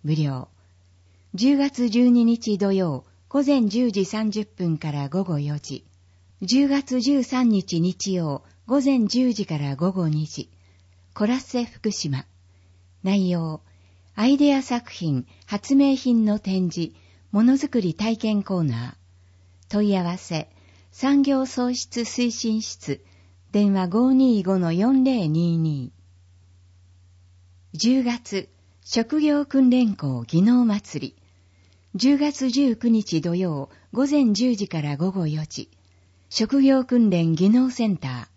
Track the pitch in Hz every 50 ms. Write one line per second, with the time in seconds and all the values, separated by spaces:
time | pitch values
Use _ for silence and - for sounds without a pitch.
0 | - 147 160 156 151 143 135 127 131 _ _ _ _ _ _ _ _ _ _ _
1 | _ _ _ _ _ _ - 180 220 269 285 277 277 277 277 - 240 240 202 240
2 | 247 247 240 240 233 233 233 233 - 220 208 180 202 196 196 190 185 170 143 127
3 | - _ _ _ _ _ - 277 285 269 285 269 226 208 190 233 254 240 190 202
4 | 190 180 - 214 220 214 202 214 208 _ _ - 180 170 160 151 - 156 147 143
5 | 139 139 147 185 196 180 165 143 143 147 147 143 - - 139 - _ _ _ _
6 | _ _ _ _ _ _ _ _ 190 185 226 269 285 277 277 277 269 - 254 254
7 | 220 262 285 277 240 - 254 254 254 233 214 196 175 - 175 165 165 185 180 _
8 | - 196 190 180 165 156 139 - _ _ _ _ _ - 247 285 254 277 277 254
9 | 220 202 - 247 254 254 226 208 196 - 160 147 143 139 139 135 165 190 185 190
10 | 175 156 151 151 156 147 - - - _ _ _ _ _ _ _ _ _ _ _
11 | _ _ _ - 208 214 247 262 - - - 254 240 226 - - - 214 202 -
12 | - 160 135 131 - _ _ _ _ _ _ _ _ _ _ _ _ _ _ _
13 | - 185 196 202 190 180 175 170 165 160 156 151 _ _ _ _ _ _ _ _
14 | _ _ _ - 214 254 285 277 294 285 277 269 262 - 254 240 233 - - -
15 | 175 160 143 127 - _ - _ - - 208 208 - - 277 277 277 277 269 262
16 | - 254 240 226 220 214 208 214 - 196 190 190 185 170 156 170 165 156 - _
17 | _ _ _ _ _ _ - 202 226 247 269 269 294 285 - 240 190 175 160 -
18 | 202 226 226 220 - 220 214 202 196 - 196 180 165 143 117 117 120 123 - _
19 | _ _ _ _ _ _ _ _ _ _ _ _ _ _ - 208 214 208 196 190
20 | 175 170 175 185 - - 175 156 - _ _ _ _ - _ _ _ _ _ -
21 | 262 262 285 285 277 269 277 262 262 262 - - 247 247 247 247 - _ - 240
22 | 233 220 - - 240 240 226 - - 226 220 220 220 - - _ - - 139 -
23 | - _ _ _ _ _ _ _ _ _ - 202 208 202 196 190 185 180 175 220
24 | 247 262 269 262 269 254 233 208 175 180 190 185 180 165 165 175 202 247 269 262
25 | 254 269 262 233 180 151 151 165 170 170 165 165 160 160 151 139 123 - _ _
26 | _ _ _ _ _ _ _ _ _ _ _ _ _ _ _ _ _ _ _ _
27 | _ _ _ _ _ _ _ _ _ _ _ _ _ _ - 156 - 233 262 269
28 | 247 240 240 233 - - 208 190 190 _ _ _ _ _ _ _ _ - - 233
29 | 226 226 302 311 302 302 294 294 285 285 - 269 269 247 240 254 247 220 196 -
30 | - 139 131 120 117 - - 160 190 226 247 247 247 226 208 208 - - - 147
31 | 156 - - _ _ _ _ _ _ _ _ _ _ _ _ _ _ _ - 185
32 | 214 269 285 269 294 294 285 - 269 262 226 269 285 262 226 226 - 233 226 220
33 | 208 - 175 160 139 175 170 175 185 180 156 139 139 - - _ _ _ - 220
34 | 269 277 294 294 269 226 208 196 247 254 240 196 202 - - 160 147 147 143 135
35 | 165 190 185 196 170 156 151 156 156 - - - - _ _ _ _ _ _ _
36 | _ _ _ _ _ _ - - 220 214 269 277 269 269 269 262 254 - 247 247
37 | 226 208 180 170 165 165 160 151 185 202 220 247 262 262 247 - 233 214 190 -
38 | - 131 127 123 113 _ _